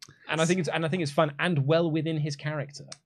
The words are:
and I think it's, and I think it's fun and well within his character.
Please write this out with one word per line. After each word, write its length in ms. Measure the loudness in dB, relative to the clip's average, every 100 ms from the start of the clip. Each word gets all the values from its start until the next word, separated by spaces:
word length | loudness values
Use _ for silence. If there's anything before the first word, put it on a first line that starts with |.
| -20 -14 -4
and 100 | 0
I 60 | 2
think 160 | 2
it's, 80 | 0
and 160 | -2 0
I 20 |
think 160 | -2
it's 80 | 0
fun 220 | 2 2 2
and 300 | 0 2 4
well 240 | 2 2
within 260 | 0 0 -2
his 200 | -2 -4
character. 480 | -6 -6 -8 -12 -18 -20